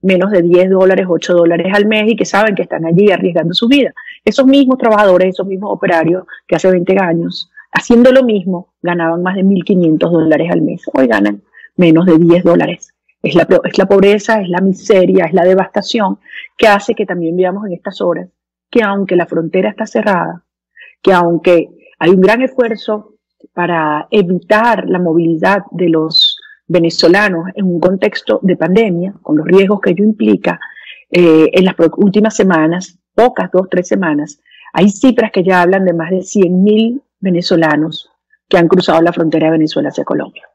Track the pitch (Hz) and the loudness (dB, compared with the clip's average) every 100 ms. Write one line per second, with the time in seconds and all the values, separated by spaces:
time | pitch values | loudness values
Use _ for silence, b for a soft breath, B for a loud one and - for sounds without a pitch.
0 | 185 185 190 208 170 175 190 190 190 190 | 2 0 2 0 2 2 2 2 2 2
1 | 185 165 - 175 170 165 175 202 208 214 | 0 -4 0 2 2 0 -2 0 0 0
2 | 214 226 185 196 220 196 175 156 160 170 | 0 -2 -2 0 0 -2 -6 -6 -2 2
3 | 208 175 185 165 160 175 233 277 233 - | 2 2 -2 -2 -4 -2 0 0 0 -6
4 | B B - 214 262 277 262 254 233 208 | B B -4 0 4 4 4 2 0 2
5 | 208 180 185 185 190 190 202 196 196 165 | 4 4 2 -2 -8 -8 -8 -6 -2 0
6 | 160 180 - B _ 165 190 185 175 190 | 0 -2 -6 B _ 0 2 0 0 0
7 | 185 165 175 180 - B B - - 233 | 0 -2 -4 -10 -16 B B -8 0 4
8 | 254 254 254 208 180 180 - _ 175 175 | 6 4 2 -2 -4 -8 -10 _ -6 -4
9 | 165 165 180 190 190 196 - 185 170 156 | -2 -2 -4 0 0 0 0 0 2 0
10 | 170 170 160 151 165 175 - 180 - - | 0 0 2 0 0 -2 -2 -6 -12 -2
11 | 262 - 104 104 _ B B - 170 160 | 0 0 -2 -4 _ B B 0 2 4
12 | 185 160 170 170 175 170 160 175 - _ | 4 4 4 4 4 0 0 -6 -16 _
13 | _ _ - 160 165 175 175 - 190 196 | _ _ -2 0 2 0 0 -2 2 4
14 | 196 208 208 220 185 175 190 185 - 196 | 4 2 0 -2 -2 -2 -2 -4 0 2
15 | 180 185 165 175 175 190 190 - 196 233 | 4 2 0 0 2 2 0 -6 -6 -4
16 | 196 202 B B B - 220 202 202 226 | -4 -6 B B B 0 2 2 -2 -6
17 | 202 180 165 175 185 196 214 170 - 190 | -6 -4 -4 -2 -2 -2 -10 -10 -12 -6
18 | 185 165 180 _ _ _ _ 240 214 202 | -4 -4 -8 _ _ _ _ -2 -2 -2
19 | 190 180 170 165 165 185 208 202 220 233 | -2 -2 -2 -4 -4 -2 -4 -6 -6 -4
20 | 214 185 170 175 _ _ _ B B B | -2 -2 -4 -10 _ _ _ B B B
21 | - 185 175 170 175 170 156 b b b | 2 2 2 0 2 2 0 b b b
22 | 160 185 190 226 254 262 233 226 - 214 | 2 4 4 2 -2 -2 -2 -4 -6 -8
23 | - _ _ _ - - 175 170 156 151 | -10 _ _ _ -16 -6 -4 -2 -2 -4
24 | - 214 175 180 - 214 233 220 - 180 | -2 -2 0 -2 0 0 0 -2 -2 -4
25 | 175 160 165 165 175 202 190 175 180 160 | 0 0 0 0 0 -2 -4 -4 -2 0
26 | 160 165 - - B B _ 170 170 165 | 0 0 0 -2 B B _ 0 0 0
27 | 170 190 208 175 175 196 190 175 185 190 | 2 2 0 -4 -8 -6 -4 -2 -4 -2
28 | 214 - - 214 185 175 165 190 226 170 | -4 -6 -6 -2 -2 -2 0 0 0 -2
29 | 185 202 - 151 156 185 196 202 202 175 | -6 -10 -4 -4 2 2 2 0 -2 0
30 | 214 214 214 202 175 170 B B B B | 0 0 0 0 -2 -6 B B B B
31 | B 180 175 160 156 180 185 - 165 - | B 2 4 4 4 2 0 2 -2 2
32 | 202 196 220 - 190 165 156 175 185 _ | 0 2 0 0 0 2 0 -2 -10 _
33 | _ - 240 247 190 185 190 208 180 208 | _ 0 0 0 -2 -2 -2 -4 -4 -4
34 | 175 147 151 - B B B - 196 - | -2 -4 -6 -14 B B B 0 0 2
35 | 269 240 220 - 180 185 175 196 190 170 | 0 2 -2 -2 0 2 2 2 0 -2
36 | 165 185 185 208 180 185 202 214 226 247 | -2 -6 -4 0 0 2 2 2 0 -4
37 | _ _ 190 175 175 170 160 151 160 160 | _ _ -2 -2 0 0 2 0 -2 -6
38 | - _ _ _ _ 185 170 185 180 165 | -18 _ _ _ _ 0 2 2 2 0
39 | 170 170 165 160 160 165 156 - 147 - | 0 0 -2 0 0 0 -2 -2 -6 -6
40 | - - - - _ | -6 -6 -8 -16 _